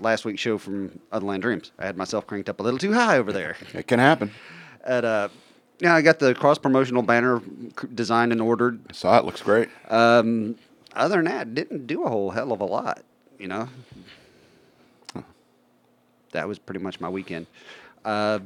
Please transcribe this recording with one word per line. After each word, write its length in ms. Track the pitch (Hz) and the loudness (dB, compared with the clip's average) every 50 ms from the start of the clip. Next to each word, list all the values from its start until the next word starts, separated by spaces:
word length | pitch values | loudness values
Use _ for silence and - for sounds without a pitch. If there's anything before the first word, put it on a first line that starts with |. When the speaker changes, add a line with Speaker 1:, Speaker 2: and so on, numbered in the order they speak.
Speaker 1:
last 260 | 104 113 110 107 - | -2 0 0 0 -2
week's 160 | 113 98 - | -6 -8 -4
show 160 | - 117 107 98 | -4 -4 -4 -4
from 420 | - 98 98 98 95 90 - - - _ | -6 -8 -8 -8 -8 -10 -12 -16 -12 _
Otherland 300 | 107 107 98 101 98 95 | -8 -6 -4 -4 -4 -4
Dreams. 300 | 104 123 104 82 - - _ - | -2 -4 -4 -4 -8 -12 _ -10
I 80 | 87 | -10
had 100 | 98 87 | -8 -8
myself 300 | 92 95 - 110 101 - | -8 -6 -6 -6 -6 -6
cranked 240 | - 107 101 - 107 | -6 -8 -8 -8 -8
up 100 | 95 - | -8 -4
a 20 | |
little 160 | 98 120 127 131 | -4 -4 -2 -2
too 140 | 190 202 | -2 0
high 240 | 214 247 240 220 160 | 2 2 2 4 2
over 160 | 127 104 104 | 2 2 -2
there. 240 | 98 95 80 78 85 - - - | -4 -6 -6 -8 -10 -12 -16 -14
Speaker 2:
It 140 | - - - | -12 -10 -2
can 140 | - 123 120 | 2 4 6
happen. 320 | 131 147 160 - 110 104 - - - - - - - - - - - | 6 6 6 4 0 -6 -8 -12 -20 -20 -20 -20 -20 -20 -20 -12 -6
Speaker 1:
At, 220 | - 127 123 117 | -4 -2 0 0
uh, 220 | 113 110 104 101 98 - - _ _ _ _ _ _ _ - | 0 0 0 -2 -4 -6 -14 _ _ _ _ _ _ _ 0
yeah, 160 | 175 170 170 | 4 4 6
I 60 | 160 | 6
got 160 | 147 160 160 - | 8 6 6 6
the 120 | 143 127 120 | 4 2 4
cross 240 | - - 143 151 - | 4 4 4 4 4
promotional 440 | - 135 131 131 135 123 123 123 | 2 2 4 4 2 2 2 0
banner 380 | 113 107 117 120 120 127 123 113 98 - - - 120 110 - - | 2 4 4 4 4 2 0 -2 -4 -8 -16 -16 -16 -16 -12 -12
c-, 80 | - - | -12 -8
designed 380 | 120 117 113 107 117 117 117 117 | -6 -6 -2 0 2 2 2 2
and 100 | 117 113 | 2 0
ordered. 380 | 110 117 117 110 120 123 117 107 - - | 0 0 2 2 0 0 -2 -6 -12 -18
Speaker 2:
I 40 | |
saw 260 | - - - 90 113 117 | -12 -2 2 4 6 6
it. 60 | - | 4
Looks 180 | 92 - - | 2 -4 -4
great. 260 | - 98 104 117 110 - - - - - | 0 2 2 2 2 0 -6 -14 -6 -2
Speaker 1:
Um, 680 | 110 113 117 117 120 120 110 113 117 110 107 113 120 - _ _ _ _ _ _ - | 2 4 6 6 6 6 4 2 0 -2 -4 -6 -8 -12 _ _ _ _ _ _ -4
other 220 | 104 131 170 208 | -2 -2 0 0
than 80 | 170 160 | 0 0
that, 300 | 175 - - - 113 113 | -2 -4 -6 -8 -8 -6
didn't 320 | 156 175 - 247 147 123 117 | -8 -6 -6 -8 -10 -8 -8
do 160 | 160 - 339 | -6 -6 -4
a 40 | - | -2
whole 220 | 113 104 98 92 | -2 -2 -2 -2
hell 220 | 92 117 131 131 | -4 -4 -4 -4
of 80 | 110 92 | -4 -4
a 40 | 104 | -4
lot, 380 | 85 101 - - 113 - - - _ _ _ _ _ _ | -4 -4 -4 -4 -6 -8 -8 -12 _ _ _ _ _ _
you 120 | - 98 92 | -16 -12 -10
know. 200 | 95 110 117 127 127 127 120 _ - 98 - - - - _ _ _ _ _ _ _ _ _ _ _ _ _ _ _ _ _ - | -8 -8 -10 -10 -14 -20 -20 _ -20 -20 -20 -20 -20 -20 _ _ _ _ _ _ _ _ _ _ _ _ _ _ _ _ _ -16
Speaker 2:
Huh. 100 | - - - - _ _ _ _ _ _ _ _ _ _ _ _ _ _ _ _ _ _ _ _ | -14 -14 -16 -16 _ _ _ _ _ _ _ _ _ _ _ _ _ _ _ _ _ _ _ _
Speaker 1:
That 140 | - 78 78 | -8 -8 -6
was 140 | 101 98 - | -6 -10 -12
pretty 180 | _ - 95 90 | _ -12 -10 -10
much 200 | 92 92 - - | -8 -10 -10 -10
my 80 | 85 87 | -8 -8
weekend. 380 | 92 98 92 - 85 82 85 - _ - - - - - - - _ _ - | -8 -8 -8 -10 -10 -12 -12 -14 _ -20 -20 -20 -20 -20 -20 -20 _ _ -6
Uh, 360 | 110 104 107 104 107 107 101 98 | -4 -2 -2 0 -2 -2 -4 -6